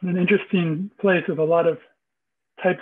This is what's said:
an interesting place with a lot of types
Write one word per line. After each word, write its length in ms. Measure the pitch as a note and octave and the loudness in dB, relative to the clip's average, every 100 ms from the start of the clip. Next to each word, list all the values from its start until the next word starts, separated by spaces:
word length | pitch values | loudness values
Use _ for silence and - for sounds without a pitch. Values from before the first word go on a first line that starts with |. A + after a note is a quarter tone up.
an 140 | F#3 F3+ | -6 -2
interesting 720 | F3+ G3+ - F#3 E3 D#3 G3 - | 2 2 0 -2 0 -2 -8 -4
place 240 | G3 F3 - | 0 0 0
with 100 | D3+ | -2
a 60 | |
lot 220 | D#3 E3+ E3+ | 0 2 0
of 120 | D3+ - _ _ _ _ _ _ - | -2 -6 _ _ _ _ _ _ -4
types 180 | F#3 F3+ | -2 -2